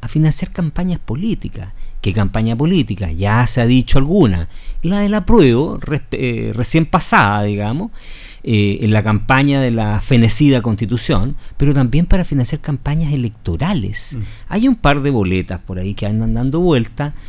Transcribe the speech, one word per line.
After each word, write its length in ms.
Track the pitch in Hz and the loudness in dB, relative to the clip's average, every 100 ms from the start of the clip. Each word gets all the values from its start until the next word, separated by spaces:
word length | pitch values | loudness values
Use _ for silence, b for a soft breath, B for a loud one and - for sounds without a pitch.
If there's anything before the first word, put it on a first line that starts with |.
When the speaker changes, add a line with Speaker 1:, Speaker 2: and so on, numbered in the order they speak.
Speaker 1:
a 60 | - | -4
financiar 440 | 151 156 147 190 | 0 2 2 -4
campañas 480 | - 160 - 180 170 | -4 -4 -2 -2 -4
políticas. 680 | - 123 220 190 - - 92 - b b | -6 -6 -4 -4 -6 -10 -12 -10 b b
¿Qué 120 | 101 | -2
campaña 420 | 92 98 110 113 117 | 0 0 0 -2 0
política? 560 | 156 185 110 95 92 | 0 0 0 -4 -4
Ya 340 | 80 101 113 123 | -2 0 2 2
se 140 | - | 2
ha 60 | 117 | 4
dicho 320 | 127 113 135 | 2 6 4
alguna. 500 | 139 202 127 87 82 b b b | 6 4 4 2 -4 b b b
La 180 | 160 202 | -2 0
del 120 | 202 | 0
apruebo, 680 | 214 185 233 139 117 160 135 | 0 4 6 6 4 0 -4
resp-, 280 | - 147 - | -6 -6 -6
eh, 380 | - 127 113 113 110 | -6 -4 -4 -4 -4
recién 320 | 120 165 160 | 0 0 2
pasada, 560 | - - 214 104 104 | 0 2 2 2 2
digamos, 480 | 104 101 104 139 226 B B B B B | 0 -2 -4 -4 -6 B B B B B
eh, 360 | - 107 101 98 | -2 2 2 2
en 80 | 107 | 2
la 120 | 107 | 2
campaña 580 | 107 107 - 135 143 139 | 2 0 2 2 4 2
de 80 | 127 | 0
la 320 | 113 107 104 | 0 0 -2
fenecida 600 | - 131 113 104 147 131 | 2 4 4 4 4 4
Constitución, 720 | 113 107 104 117 - 117 117 143 b - | 0 -2 -2 -4 0 0 0 -2 b 0
pero 180 | 139 143 | 2 4
también 320 | 127 139 170 | 2 2 4
para 180 | 190 170 | 4 4
financiar 340 | 143 120 151 | -2 -2 -4
campañas 540 | - 139 - 151 160 | -6 -6 -4 -2 -2
electorales. 1040 | 143 117 - - 82 160 185 92 104 - 123 | -2 -4 -6 -6 -4 -2 -2 -4 -6 -8 -8
Speaker 2:
Mm. 40 | 107 B B | -10 B B
Speaker 1:
Hay 180 | 190 254 | 0 0
un 80 | 240 | 2
par 260 | 143 143 | 2 2
de 80 | 139 | 2
boletas 480 | 127 92 92 87 87 | 0 0 0 -2 -8
por 180 | - 92 | -8 -8
ahí 160 | 95 | -6
que 140 | 101 104 | -4 -4
andan 260 | 110 113 | -2 0
dando 260 | 113 131 156 | 0 0 0
vuelta, 540 | 180 139 113 - 143 - | 2 2 0 -6 -8 -8